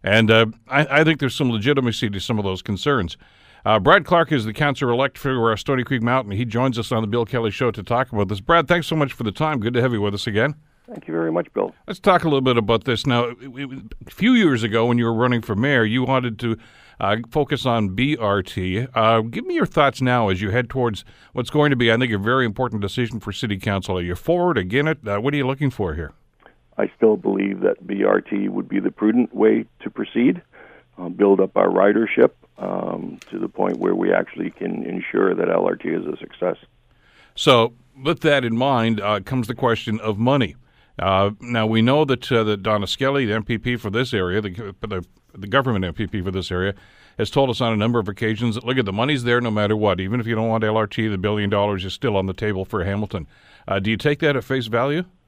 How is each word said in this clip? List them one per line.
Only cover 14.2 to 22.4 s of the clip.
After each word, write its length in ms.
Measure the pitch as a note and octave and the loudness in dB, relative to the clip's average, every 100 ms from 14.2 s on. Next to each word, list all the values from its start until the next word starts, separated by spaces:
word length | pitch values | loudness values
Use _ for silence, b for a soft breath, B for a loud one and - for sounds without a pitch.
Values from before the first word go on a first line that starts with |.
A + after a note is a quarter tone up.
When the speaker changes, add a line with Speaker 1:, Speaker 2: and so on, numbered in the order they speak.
| G#3+ | 4
Speaker 1:
years 300 | B3 F3+ B2 | 6 6 4
ago 240 | A2 A2+ A#2+ | 2 2 2
when 100 | A#2+ | 2
you 80 | |
were 80 | A#2 | 2
running 300 | A2+ B2 A#2+ | 2 2 0
for 120 | G#2+ | -2
mayor, 300 | G2+ C3+ C3+ | -2 2 2
you 180 | A2 A#2+ | 2 0
wanted 360 | B2+ C3 B2 G#2 | 0 0 -2 -4
to, 180 | A#2+ G#2+ b b b b | -4 -4 b b b b
uh, 160 | G2+ A2 A#2 | -2 -2 -2
focus 360 | D#3 C#3 C3+ C3 | -2 -2 -2 0
on 240 | A#2 G2+ | 0 0
B 260 | F#2 C3+ C#3 | 0 -2 0
R 260 | G#2+ G2+ | 0 0
T. 440 | F#2 - F#2 F#2 B2+ | -2 -4 -2 -4 -2
Uh, 260 | - A2 A2+ | 2 4 4
give 240 | A2+ A#2 | 0 -6
me 120 | F#4 E4+ | -4 -2
your 100 | G3 | 0
thoughts 340 | - C#3 - | 2 0 2
now 300 | B2+ B2 G#2+ | 0 2 0
as 100 | F2+ | 0
you 80 | G2+ | 0
head 220 | A2+ B2 | -2 -2
towards 340 | C3+ A#2+ G2+ b b b | -2 -2 -4 b b b
what's 160 | - A#2+ | -8 -2
going 180 | D3+ D3 | 2 2
to 80 | C3 | 4
be, 160 | A#2 | 4
I 60 | A2+ | 4
think, 120 | B2+ | 2
a 80 | G#2 | 0
very 280 | G#2 C3 | 2 2